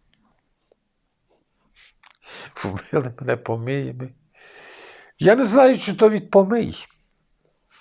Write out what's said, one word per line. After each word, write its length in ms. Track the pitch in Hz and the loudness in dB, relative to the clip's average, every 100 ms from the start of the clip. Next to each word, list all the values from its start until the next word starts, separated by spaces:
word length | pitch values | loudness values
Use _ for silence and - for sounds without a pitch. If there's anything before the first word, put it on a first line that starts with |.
| _ _ _ _ _ _ _ _ _ _ _ _ _ _ _ _ _ _ - _ _ _ - - - - | _ _ _ _ _ _ _ _ _ _ _ _ _ _ _ _ _ _ -20 _ _ _ -20 -20 -20 -10
Вмили 500 | 104 98 - - 127 120 | -10 -10 -6 -4 -4 -8
мене 180 | 123 120 | -6 -6
помиями. 760 | - 113 120 139 131 123 131 - _ _ - - - - - - - - | -6 -8 -6 -6 -8 -12 -16 -18 _ _ -20 -20 -20 -20 -20 -20 -20 0
Я 160 | 165 247 | 2 4
не 100 | 226 | 4
знаю, 340 | 262 262 - | 4 4 4
чи 140 | 208 | -4
то 160 | 196 220 | 2 2
від 220 | 208 175 | 2 2
помий, 560 | 196 190 233 - - - _ _ _ _ _ _ _ _ _ | 2 2 0 -4 -10 -18 _ _ _ _ _ _ _ _ _